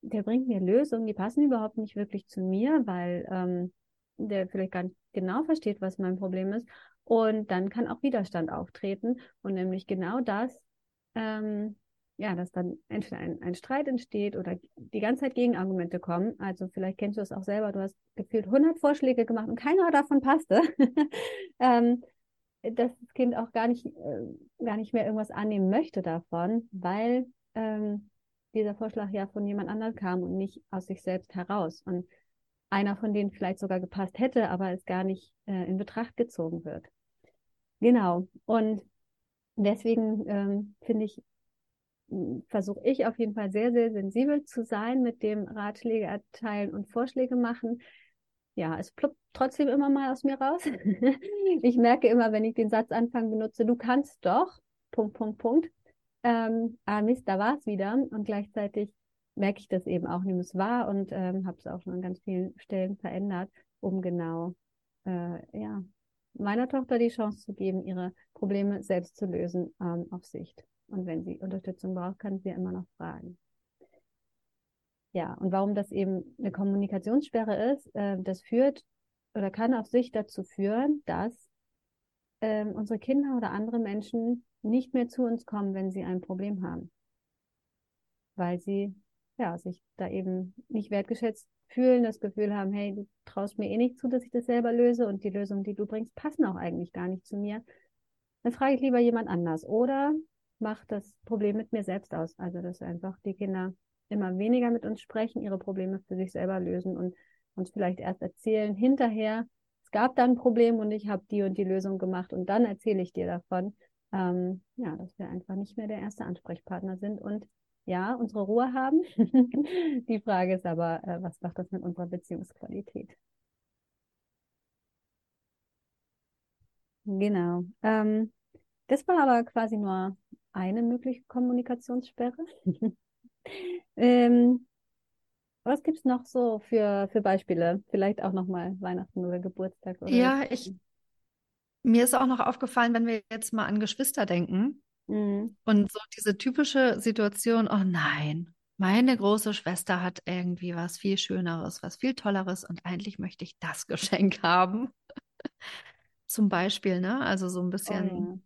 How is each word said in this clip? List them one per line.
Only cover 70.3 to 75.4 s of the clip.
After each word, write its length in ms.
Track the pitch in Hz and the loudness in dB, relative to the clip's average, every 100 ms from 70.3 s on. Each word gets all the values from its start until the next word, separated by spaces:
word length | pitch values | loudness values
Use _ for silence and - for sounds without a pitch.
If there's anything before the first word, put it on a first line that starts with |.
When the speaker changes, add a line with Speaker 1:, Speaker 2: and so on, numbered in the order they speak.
| - 180 - _ _ _ | -14 -14 -18 _ _ _
Speaker 1:
Und 180 | 196 180 | -8 -6
wenn 180 | 160 | -6
sie 140 | 180 175 | -8 -8
Unterstützung 560 | 190 190 185 185 185 | -8 -8 -8 -10 -8
braucht, 240 | 185 175 196 | -6 -6 -8
kann 220 | 208 190 | -8 -6
sie 100 | 190 | -6
immer 220 | 185 185 | -6 -6
noch 140 | 185 175 _ | -6 -10 _
fragen. 420 | 165 - 175 180 _ _ _ _ 185 _ _ _ _ _ _ _ _ _ _ _ _ | -12 -12 -16 -20 _ _ _ _ _ _ _ _ _ _ _ _ _ _ _ _ _
Ja, 220 | 185 160 | -6 -6
und 160 | - | -4